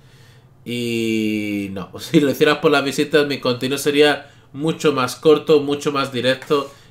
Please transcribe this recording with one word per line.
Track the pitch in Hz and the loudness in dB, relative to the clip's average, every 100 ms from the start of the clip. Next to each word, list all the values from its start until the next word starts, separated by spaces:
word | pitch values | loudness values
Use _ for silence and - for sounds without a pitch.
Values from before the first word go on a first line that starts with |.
| - - - - _ _ | -20 -20 -20 -20 _ _
Y | 113 120 120 117 113 110 107 107 104 101 98 | -8 -6 -2 -2 0 0 0 -2 -4 -4 -6
no, | 98 90 | -8 -12
<laughs> | 101 | -14
si | - 165 | 0 2
lo | 139 | 2
hicieras | 127 151 147 | 2 2 2
por | 156 | 2
las | 143 | 2
visitas, | 135 135 143 151 143 | 0 -2 0 2 2
mi | 131 | -2
contenido | 127 123 131 135 | -2 -2 -4 -2
sería | 151 143 147 139 - - - | 0 4 4 2 -6 -20 -20
mucho | 131 156 165 160 | -6 -4 0 0
más | 135 120 - | 0 -2 0
corto, | 156 147 151 151 | 4 4 4 2
mucho | 139 143 151 | 2 -2 -4
más | 139 131 | -4 -4
directo | 123 123 127 - 147 - - - | -2 -2 -2 -2 -2 -2 -12 -20